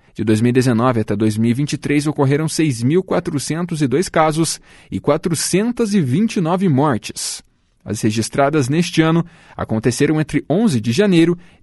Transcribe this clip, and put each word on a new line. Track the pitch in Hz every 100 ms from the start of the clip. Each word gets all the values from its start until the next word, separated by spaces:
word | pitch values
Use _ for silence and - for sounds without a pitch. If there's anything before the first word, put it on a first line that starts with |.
| _
De | -
dois | 107 107
mil | 120
e |
dezenove | 127 127 113 127 113
até | 107
dois | 101 110 107
mil | 113
e |
vinte | 120 147
e | 147
três | - 147 151
ocorreram | 147 139 143 160
seis | - 160 117
mil | 123 175
quatrocentos | 185 180 175 147 - 160 175 151
e | 139
dois | 139 190
casos | 170 160 156 160 - - - -
e | 95
quatrocentas | - 156 180 165 - 175 233 240 220
e | 202
vinte | 131 151 220 214
e |
nove | 160 180 190
mortes. | 131 151 107 - - - - _ _ _ _
As | - 107
registradas | 110 110 104 143 139 156 123
neste | 160 175 160
ano | 160 165 165 - - -
aconteceram | - 110 123 - 147 156
entre | 151 143 -
onze | 175 233 123
de | 117
janeiro | 123 208 170 165 175 - _